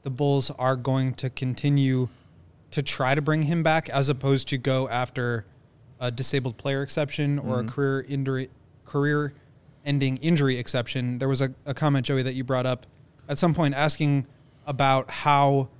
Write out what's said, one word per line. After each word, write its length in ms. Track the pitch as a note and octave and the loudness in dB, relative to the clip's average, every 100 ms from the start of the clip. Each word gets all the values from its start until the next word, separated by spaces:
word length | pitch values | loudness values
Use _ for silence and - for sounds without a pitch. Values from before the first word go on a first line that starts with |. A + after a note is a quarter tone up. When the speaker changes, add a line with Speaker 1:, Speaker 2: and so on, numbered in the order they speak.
Speaker 1:
the 60 | D3 | -8
Bulls 400 | B2+ C#3+ C#3 B2 | -2 2 2 0
are 240 | C#3 B2+ C3 | -2 0 0
going 380 | B2 C3 C3 - | 0 0 0 -2
to 140 | C3 | -6
continue 760 | - C3 A#2+ C#3+ C#3+ C3+ C3 B2+ - - - - _ _ | -4 -6 -2 2 4 4 2 0 -6 -20 -20 -20 _ _
to 100 | - | -6
try 320 | C3+ - B2+ C#3+ | -4 -2 2 2
to 60 | |
bring 220 | D3 D#3 | 2 0
him 180 | D3 E3+ | 2 2
back 260 | D#3+ D#3+ - | 2 2 0
as 200 | B2+ C#3 | 0 0
opposed 380 | C3 C#3 C3+ - | 0 2 0 0
to 80 | C#3 | -4
go 300 | B2 C3 C3 | 0 0 0
after 560 | A#2 B2+ - A#2+ A#2 - - _ _ - - | -2 -4 -4 -2 -4 -6 -20 _ _ -20 -8
a 100 | B2 | -6
disabled 460 | A#2+ C3 C#3 B2+ A2 | -4 -2 -2 -4 -6
player 240 | C#3 C#3 | -4 -4
exception 560 | C#3 - D3 - C#3+ C#3+ | -4 -4 -4 -2 0 0
or 180 | B2+ B2+ | -2 -4
Speaker 2:
Mm-hmm. 100 | A2+ | -4
Speaker 1:
a 40 | |
career 340 | C3 C#3 C3+ B2+ | -2 -2 -2 -4
injury, 420 | C#3 C3+ C3 C3 - _ _ - | -4 -2 -4 -6 -12 _ _ -6
career-ending 1300 | C#3+ C#3+ D3 C#3+ C#3+ _ - - - C#3+ C#3+ C3+ C3 | -2 0 0 -2 -6 _ -20 -20 -14 -2 0 0 0
injury 400 | D3+ E3+ C#3 B2+ | 2 2 2 0
exception. 600 | B2 B2+ A#2 C3 B2 B2 | -2 -4 -2 -4 -4 -2
There 80 | C3+ | -2
was 120 | C3+ | 0
a, 120 | C3+ C3+ - | -2 -4 -10
a 80 | |
comment, 320 | C3+ D3+ C#3 B2 | -2 2 2 2
Joey, 180 | C#3 | 0
that 100 | C3 | 0
you 100 | B2+ | -4
brought 220 | B2+ C3 B2+ | -2 0 0
up 200 | B2+ - _ - _ - | -2 -6 _ -20 _ -6
at 80 | C#3+ | 0
some 160 | F3+ | 2
point 200 | D3+ D3+ C3+ | 2 0 2
asking 500 | D3+ - D3 C#3+ B2+ - _ _ - | 0 2 2 2 -2 -12 _ _ -10
about 440 | C3+ C#3 C3+ B2+ | 0 2 2 0
how 600 | - D3+ C#3+ C#3 C#3 C3 - | -2 4 4 6 2 0 -8